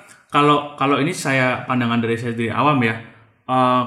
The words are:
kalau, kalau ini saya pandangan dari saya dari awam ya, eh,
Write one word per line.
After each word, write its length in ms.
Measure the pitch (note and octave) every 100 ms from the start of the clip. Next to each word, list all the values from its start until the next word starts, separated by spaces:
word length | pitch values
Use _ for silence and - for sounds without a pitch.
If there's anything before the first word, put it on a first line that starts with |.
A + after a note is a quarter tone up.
| - - _
kalau, 420 | D3 D3 D3 -
kalau 220 | - C3+ C#3
ini 140 | D3
saya 560 | F3 D3+ C3+ B2+ B2 -
pandangan 320 | B2+ A#2+ A#2
dari 160 | A#2 A2+
saya 160 | B2
dari 160 | A2+ A2+
awam 320 | G#2+ C#3 C#3+
ya, 160 | A#2 A2 - - _ _
eh, 380 | - B2+ B2+ B2+